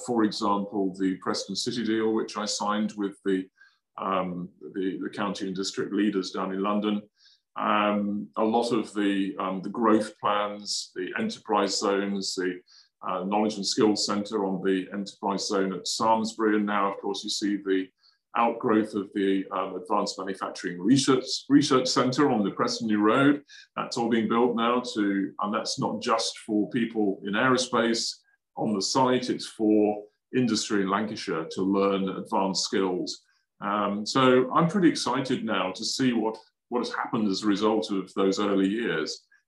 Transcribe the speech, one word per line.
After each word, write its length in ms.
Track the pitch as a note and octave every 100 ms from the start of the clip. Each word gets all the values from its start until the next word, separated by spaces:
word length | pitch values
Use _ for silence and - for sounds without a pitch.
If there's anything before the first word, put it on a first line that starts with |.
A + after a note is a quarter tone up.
| -
for 160 | A#2
example, 720 | G#2 - G#2 G2+ G2 G#2 F#2+ F#2
the 180 | F#2+ F#2
Preston 380 | A2+ G2+ - F#2+
City 280 | A#2 A#2+ A2
deal, 280 | A2 A2
which 220 | A2 - G#2
I 100 | G#2
signed 480 | - G2+ G#2 G#2+ G#2
with 180 | G2 - G2
the, 200 | F#2+ F#2+ _ - _ _ -
um, 480 | G2 F#2 F2+ F2+ F2 - -
the, 240 | G2 F#2 F2
the 60 | G2+
county 360 | - G2+ F#2 F#2+
and 100 | F#2
district 380 | G2 - -
leaders 380 | G2 G#2 F#2+ F#2
down 200 | G2 F#2
in 120 | F#2+
London. 380 | G#2 G#2 G#2 G#2 - _ _ _ _ G#2
Um, 680 | G#2+ G#2 G#2 G#2 G2+ G#2 G#2+ A2
a 60 |
lot 280 | A2 A#2 A#2
of 220 | A2+ G#2
the, 420 | G#2 G2+ G2 F#2+ G2
um, 220 | F#2+ F#2+
the 60 | G2+
growth 440 | A2 A2 G#2+ - -
plans, 720 | G#2+ G#2 G#2 G#2 G2+ - - F#2+
the 140 | F2+ A2
enterprise 640 | A2 - - G#2 G2 -
zones, 560 | G#2 G2 G2+ G2 F#2+ -
the, 240 | F2+ F2+ - - _ _ G#2
uh, 160 | F#2
Knowledge 320 | F#2+ G#2+ A2 G2+
and 80 | G2
Skills 400 | - G#2+ G2+ -
Centre 400 | G#2 G2+ A2 G2
on 180 | F#2
the 240 | F#2+ F#2+ F2+
enterprise 540 | G2+ G2 - G#2 F#2+ -
zone 260 | G2+ F#2+
at 120 | F#2 -
Samlesbury. 720 | - A2+ A2+ A2 - G#2+ G#2+
And 100 | G#2
now, 260 | G#2 G2
of 80 | G2
course, 240 | G2+ G2
you 60 | G#2
see 260 | - G2+ G2+
the 300 | G2 F#2+ F#2+ _ _ _ _ A2+
outgrowth 580 | A#2 - B2 G#2+ G#2+
of 160 | G#2 G2 G#2
the, 280 | G2 G2 F#2+
um, 240 | F#2+ F#2+ F#2
Advanced 440 | G2+ G#2 G2 -
Manufacturing 600 | F#2+ G2 G2 - F2+ F2
Research, 460 | F#2+ C#3 C#3 B2+ - - -
Research 380 | C#3+ - B2+ -
Centre 420 | C3+ B2+ C3+ C#3
on 140 | A2+
the 80 | G2
Preston 360 | - A#2+ - A2+
New 120 | G#2+
Road. 420 | G#2+ C3 C#3 C#3+ - - - A#2+
That's 220 | - A#2+
all 120 | A2+
being 200 | A2+ A2
built 260 | A#2 B2 A2+
now 240 | A#2 B2 A#2+
to, 380 | A2 G2+ G2 G2 -
and 120 | G#2
that's 280 | A2 - -
not 200 | G#2+ G#2+
just 380 | A#2+ A#2 - - -
for 240 | G#2+ G2
people 500 | B2 A2+ A2 G2+ F#2 G2
in 80 |
aerospace 800 | G#2 C3 B2 - A#2 A#2 A#2 - - _ _ _ -
on 180 | A2+ G2
the 60 |
site, 500 | - C3+ B2+ B2+ B2
it's 160 | F2 -
for 560 | - G#2+ G#2+ G#2 G#2 - _ _ B2+
industry 480 | A#2+ G#2+ - G#2
in 60 | F#2+
Lancashire 560 | G2+ G#2+ A2 - D#2+ D#2+
to 100 | G#2
learn 460 | F#2+ G2 G2 G2 F#2+
advanced 540 | F#2 - G#2+ F#2+ F2+ -
skills. 580 | G#2+ F#2+ F2+ D#2 - _ _ _ -
Um, 440 | G#2 G#2 G#2 G#2 G#2+
so 460 | C3+ B2+ B2+ B2+
I'm 140 | D3+ E3
pretty 220 | G#3 D#3+
excited 540 | - B2 C3 C#3+ A2
now 280 | A2 G2 F#2
to 120 | F#2 G#2+
see 280 | - B2+
what, 240 | A2+ A2 A2 - _ -
what 100 | A#2+
has 140 | -
happened 340 | - - A#2 G#2
as 140 | F#2+
a 40 | G#2+
result 440 | G2 G#2+ G#2+ -
of 220 | G2 F2+ G2+
those 240 | F#2+ G2
early 280 | G#2 G2 F#2+
years, 580 | A2 G#2 D#2+ D2+ - _ _